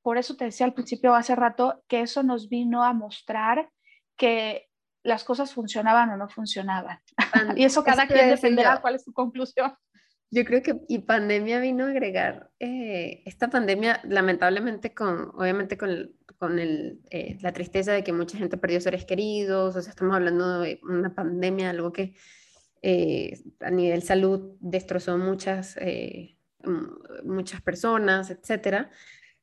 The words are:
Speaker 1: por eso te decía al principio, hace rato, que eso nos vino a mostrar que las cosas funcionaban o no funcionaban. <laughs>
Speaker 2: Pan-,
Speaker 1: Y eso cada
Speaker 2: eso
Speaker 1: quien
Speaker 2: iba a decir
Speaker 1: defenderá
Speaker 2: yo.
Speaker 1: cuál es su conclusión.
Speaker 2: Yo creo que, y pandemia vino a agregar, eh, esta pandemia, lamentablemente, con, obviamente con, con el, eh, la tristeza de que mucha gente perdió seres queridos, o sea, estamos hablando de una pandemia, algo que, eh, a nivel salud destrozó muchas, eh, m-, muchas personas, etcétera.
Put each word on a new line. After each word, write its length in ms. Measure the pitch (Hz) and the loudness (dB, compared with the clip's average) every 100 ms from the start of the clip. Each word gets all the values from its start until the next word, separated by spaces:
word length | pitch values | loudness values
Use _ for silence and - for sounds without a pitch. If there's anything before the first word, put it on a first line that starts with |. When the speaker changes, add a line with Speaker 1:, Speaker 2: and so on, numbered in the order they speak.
Speaker 1:
por 160 | 240 240 | -2 0
eso 180 | 247 277 | -2 -4
te 100 | 240 | -6
decía 200 | - 247 | 0 0
al 80 | |
principio, 400 | 254 240 240 247 240 | 0 -6 2 6 6
hace 200 | 240 240 | 4 2
rato, 480 | 240 226 254 - - | 2 2 0 0 -2
que 140 | 240 | -2
eso 220 | 240 277 | 0 0
nos 260 | 262 240 214 | 2 0 -2
vino 340 | 240 240 240 | -2 0 2
a 100 | 240 | 2
mostrar 760 | 233 208 - - 220 220 262 320 _ _ _ _ - | 2 -4 -12 -8 -2 2 2 0 _ _ _ _ 2
que 500 | 240 226 220 - _ _ _ _ | 2 2 -2 -6 _ _ _ _
las 200 | 233 226 | -2 -2
cosas 300 | - 247 277 | -2 -4 -4
funcionaban 560 | 247 220 220 220 233 233 | -6 -6 -2 4 6 4
o 80 | 196 | 0
no 100 | 202 | -8
funcionaban. 720 | - 214 196 190 190 180 175 _ - | -8 -8 -6 -4 -4 -6 -14 _ -2
<laughs> 140 | - | 4
Speaker 2:
Pan-, 240 | 220 214 - | 4 4 4
Speaker 1:
Y 80 | 262 | 4
eso 180 | 302 | 4
cada 200 | 294 254 | 4 4
Speaker 2:
eso 100 | 277 | 6
Speaker 1:
quien 40 | 269 | 6
Speaker 2:
iba 80 | 254 | 6
a 40 | |
decir 120 | 247 247 | 6 4
Speaker 1:
defenderá 260 | 240 240 262 | 6 4 4
Speaker 2:
yo. 60 | |
Speaker 1:
cuál 140 | 247 262 | 0 -4
es 80 | |
su 100 | - | -6
conclusión. 600 | 247 247 254 254 - 262 262 _ _ _ _ - | -4 -4 -2 -4 -2 -2 -4 _ _ _ _ -2
Speaker 2:
Yo 120 | 233 | 0
creo 200 | 233 247 | 2 2
que, 160 | 277 - - | 2 -4 -4
y 120 | 226 | -4
pandemia 600 | 190 220 208 208 214 240 | 2 2 2 0 0 -2
vino 260 | 254 254 269 | 0 -2 -2
a 40 | |
agregar, 600 | 269 214 185 196 - - - | -2 -2 -2 -2 -4 -14 -12
eh, 600 | 240 254 226 185 170 - - | -8 -8 -6 -6 -8 -10 -14
esta 220 | - 240 | -4 0
pandemia, 520 | 254 202 196 226 - - | 0 2 2 2 0 0
lamentablemente, 880 | 196 190 175 180 196 233 214 226 | 2 2 4 2 2 -2 -6 -8
con, 360 | - 208 170 - - | -4 -2 -2 -6 -4
obviamente 420 | 185 196 196 196 | -2 -2 -4 -4
con, 340 | 202 170 - _ _ - | -4 -4 -8 _ _ -8
con 180 | 170 170 | -4 -2
el, 440 | 165 156 160 - - | -2 -4 -6 -12 -12
eh, 260 | 175 - 196 | -10 -8 -6
la 120 | 180 | -6
tristeza 400 | 175 180 190 190 | -6 -4 -2 0
de 100 | 202 | -2
que 80 | 190 | -2
mucha 260 | 170 170 202 | -4 -4 -6
gente 180 | 180 180 | -6 -4
perdió 240 | 175 175 | -2 0
seres 240 | 180 185 - | -2 -4 -4
queridos, 720 | 190 214 208 202 190 190 180 | -4 -2 -2 -2 0 0 -4
o 60 | |
sea, 100 | 196 | -8
estamos 240 | - 185 190 | -2 0 2
hablando 460 | 175 175 180 180 | 2 2 0 0
de 180 | 170 - | -4 -6
una 300 | 170 180 190 | -4 -2 -2
pandemia, 560 | 185 170 175 185 190 185 | -4 -4 -2 -2 0 -2
algo 240 | 170 170 | -4 -6
que, 220 | 170 196 - - - _ _ _ - | -4 -8 -8 -20 -20 _ _ _ -4
eh, 580 | 190 180 160 135 - - - - | 2 2 2 -2 -4 -10 -20 -10
a 80 | - | -2
nivel 320 | 180 175 170 | 2 2 0
salud 560 | 170 190 190 196 190 - | 2 2 2 0 -4 -12
destrozó 580 | 180 185 185 180 180 175 | -6 -6 -4 -4 -2 -2
muchas, 600 | 185 196 190 190 190 - | -2 -2 -4 -4 -6 -6
eh, 600 | 185 - - - 175 _ _ _ | -6 -6 -8 -12 -18 _ _ _
m-, 240 | - 165 156 - - - | -6 -4 -6 -14 -18 -14
muchas 380 | - 190 185 190 | -8 -6 -8 -8
personas, 680 | - 180 226 226 202 190 190 | -6 -2 0 2 2 2 0
etcétera. 580 | 180 - 214 208 196 277 - - - _ _ | -10 -6 -2 0 -2 -4 -14 -20 -20 _ _